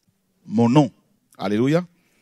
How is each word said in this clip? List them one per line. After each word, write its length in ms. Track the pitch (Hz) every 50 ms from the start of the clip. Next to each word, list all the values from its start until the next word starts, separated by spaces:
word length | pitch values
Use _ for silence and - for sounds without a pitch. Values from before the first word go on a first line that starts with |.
| _ _ _ _ _ _ _ _ _
Mon 240 | - - 113 117 117
nom. 220 | 127 - 139 107 - _ _ _ _ _ _ _ _
Alléluia. 500 | - 92 101 104 110 127 139 156 175 180 - _ _ _ _ _ _